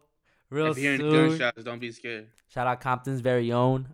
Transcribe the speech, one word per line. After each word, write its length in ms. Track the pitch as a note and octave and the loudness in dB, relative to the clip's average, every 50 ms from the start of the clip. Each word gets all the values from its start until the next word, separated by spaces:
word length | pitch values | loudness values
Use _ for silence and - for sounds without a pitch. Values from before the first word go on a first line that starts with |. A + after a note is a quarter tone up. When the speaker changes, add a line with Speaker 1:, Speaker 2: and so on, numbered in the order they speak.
| _ _ _ _ _ _ _ _ _ _ | _ _ _ _ _ _ _ _ _ _
Speaker 1:
Real 180 | C3 C#3+ D#3 D#3 | -4 -2 0 0
Speaker 2:
If 60 | D3+ | 0
you're 200 | B2+ C#3 C#3+ C#3 | 0 0 0 0
hearing 20 | C3 C#3+ D3+ | 0 2 4
Speaker 1:
soon. 180 | D#3 D#3 D#3 D#3+ | 4 6 6 4
Speaker 2:
gunshots, 340 | D#3+ D#3+ C3 A#2+ A#2 A#2 A2+ | 2 2 -2 -2 -4 -6 -10
don't 160 | A#2+ A#2 A#2 | -12 -10 -8
be 120 | B2 A#2+ A2+ | -10 -10 -12
scared. 340 | - - A#2+ A#2 G#2+ G#2+ A2+ _ _ _ _ | -12 -12 -10 -10 -10 -12 -16 _ _ _ _
Speaker 1:
Shout 180 | _ C3 B2 | _ -4 -2
out 140 | B2 B2 B2 | -2 -2 -2
Compton's 400 | - C3 B2+ B2 - C3+ C3+ B2+ | -2 -4 -4 -2 -4 -6 -6 -2
very 300 | A#2 B2+ B2 B2 A#2+ A#2 A#2+ | 0 0 2 2 2 2 2
own. 340 | A#2+ B2 B2+ C3 C3 C3 B2+ | 2 4 4 2 0 -4 -8